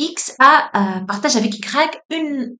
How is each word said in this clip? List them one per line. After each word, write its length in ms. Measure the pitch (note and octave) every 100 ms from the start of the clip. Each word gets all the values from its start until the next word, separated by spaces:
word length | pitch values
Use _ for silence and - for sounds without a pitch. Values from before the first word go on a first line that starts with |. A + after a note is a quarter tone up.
| E4
X 240 | F4 - -
a, 600 | C4+ D4+ - G3+ F#3+ F#3
euh, 60 | F#3+
partage 300 | G3+ D4 A#3
avec 200 | G3+ -
Y 420 | - C4+ D#4+ - -
une 440 | D#4+ D#4 C#4 B3 -